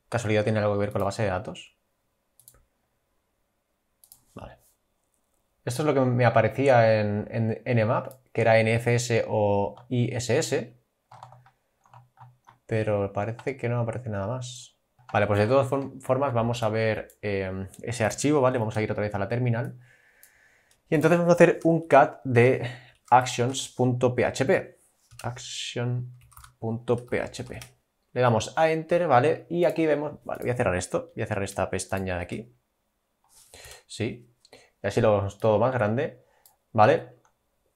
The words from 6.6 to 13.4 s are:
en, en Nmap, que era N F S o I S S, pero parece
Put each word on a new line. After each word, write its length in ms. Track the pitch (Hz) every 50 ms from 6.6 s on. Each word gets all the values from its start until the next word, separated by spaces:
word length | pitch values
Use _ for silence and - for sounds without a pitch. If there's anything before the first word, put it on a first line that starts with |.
| 135 139 127 120 113 110 110 107
en, 300 | 107 104 104 104 - - - 117 113 110 110 - -
en 140 | 131 127 113
Nmap, 340 | 107 107 131 170 175 - - - _ _ _
que 80 | -
era 180 | 113 113 113 113
N 160 | 110 110 113
F 180 | 117 - 120 120
S 320 | 120 120 - 117 110 - -
o 480 | 110 110 104 101 101 101 101 - - - - _
I 240 | 127 123 120 - -
S 240 | - 123 - -
S, 400 | 156 165 - 131 156 220 - - _ _ _ _ _ _ _ - - - - - - _ _ _ _ _ _ _ _ _ _ - - - _ _ _ 120 123 _ _ _ - _ _ _
pero 460 | _ 117 110 107 107 104 101 101 98 -
parece 440 | 101 101 110 117 -